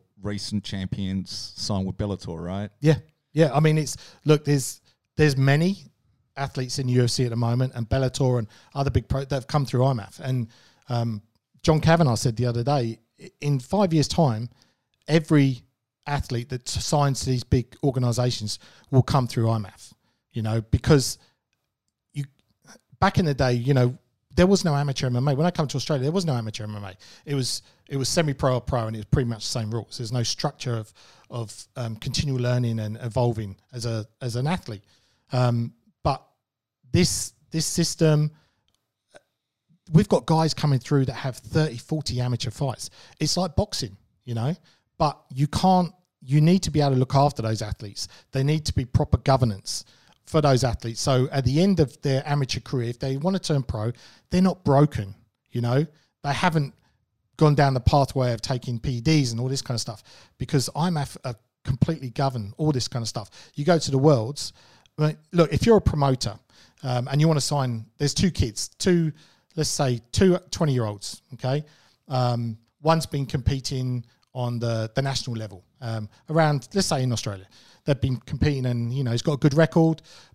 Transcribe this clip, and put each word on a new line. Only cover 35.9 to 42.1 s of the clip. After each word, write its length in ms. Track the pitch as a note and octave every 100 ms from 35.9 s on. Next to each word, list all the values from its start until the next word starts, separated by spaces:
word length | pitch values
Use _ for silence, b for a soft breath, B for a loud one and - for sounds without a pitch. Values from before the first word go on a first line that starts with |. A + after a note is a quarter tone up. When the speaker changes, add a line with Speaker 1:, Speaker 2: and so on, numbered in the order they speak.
| _
Speaker 2:
but 180 | D3+ C3+ _ _ _ _ _ _ B2
this, 420 | D#3+ F3+ - - _ _
this 160 | D#3+ -
system, 640 | - E3 - D#3 D3+ D3+ - b b b _ _ _ _ - _ _ _ _ _ _ -
we've 160 | D#3+ G#3+
got 160 | E3 -
guys 280 | D#3+ D#3+
coming 260 | - D3+ C3
through 260 | - C#3+ C3
that 80 |
have 240 | A2+ A2+ -
thirty, 400 | - D#3+ D3+ A#2
forty 440 | - D#3 -